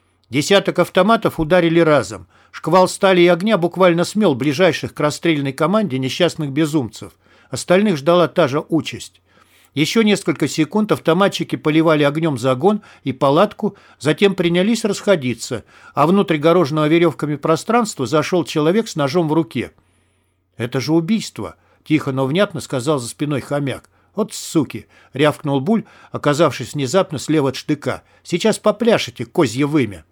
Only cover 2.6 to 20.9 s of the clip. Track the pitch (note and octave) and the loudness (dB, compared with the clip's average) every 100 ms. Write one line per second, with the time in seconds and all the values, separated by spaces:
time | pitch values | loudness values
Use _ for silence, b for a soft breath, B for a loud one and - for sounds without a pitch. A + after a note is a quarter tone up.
2.6 | - F#3 F3+ - F#3+ F#3 F3 E3 G#3 G3+ | 0 2 2 2 2 4 4 4 0 0
3.6 | F3 F3 F#3 E3+ E3+ G#3 G3+ B2 C#3 C#3 | 0 2 2 4 0 0 0 2 0 2
4.6 | F3+ C#3 B2+ - D3+ C#3+ F3 D3+ C#3 C3+ | 2 0 -6 -2 -2 0 -2 0 -2 -2
5.6 | D#3 G#3+ G3 B2+ C3 - E3+ - D3 C3+ | 0 0 -2 -4 -4 0 -2 -2 -4 -2
6.6 | D#3 D#3 A2 - G2 _ b b b B2+ | 0 0 -4 -8 -18 _ b b b -6
7.6 | - F3+ G#3+ D#3 C#3+ F3 D#3+ - D3 C#3 | 0 2 2 0 2 2 2 2 0 0
8.6 | - D#3+ - G#2 - _ b b b b | -2 -2 -2 -10 -14 _ b b b b
9.6 | b C3+ D#3 A3+ G#3+ G3+ - D3 D3 - | b -4 0 2 2 2 -2 -2 -2 -2
10.6 | D#3 G#3 G#3 C#3 - E3+ G3 - E3+ D3 | -2 0 0 0 2 2 2 0 -6 -4
11.6 | D#3 D3+ D#3+ D3+ C#3+ D3 E3 B2+ C3 B2+ | 0 2 4 2 2 0 -2 -2 -2 0
12.6 | F3 G#3 B B C3+ C3 C#3 D3+ G#3 - | 0 0 B B -8 -2 2 2 2 -2
13.6 | G#3 b b b C3+ D3+ G3+ F#3+ E3+ F3 | -8 b b b -4 2 0 2 0 0
14.6 | G3 A3+ G#3 F#3+ - F#3 B2+ A#2 - A2+ | 0 0 -2 -2 0 0 0 -6 -8 -10
15.6 | B B B - D3+ G3 G3 D#3 D#3 F3 | B B B 0 2 4 2 2 4 4
16.6 | C#3+ D#3 D3+ E3 E3+ - D3 D3 D#3 D#3+ | 2 0 2 2 2 0 -6 -4 -2 -2
17.6 | - A#3 A3 - A#2+ D3+ C#3+ F3+ D3 D#3+ | 0 0 -2 -4 -2 -2 0 -2 -2 0
18.6 | D3+ G#3 A3+ D#3+ C#3 C#3 D#3+ D#3 D#3+ B2 | 0 0 -2 -4 -2 0 0 0 -2 -4
19.6 | F#2 _ _ _ _ _ _ _ _ - | -8 _ _ _ _ _ _ _ _ -10
20.6 | A#2+ C3+ B2+ | -6 -4 -2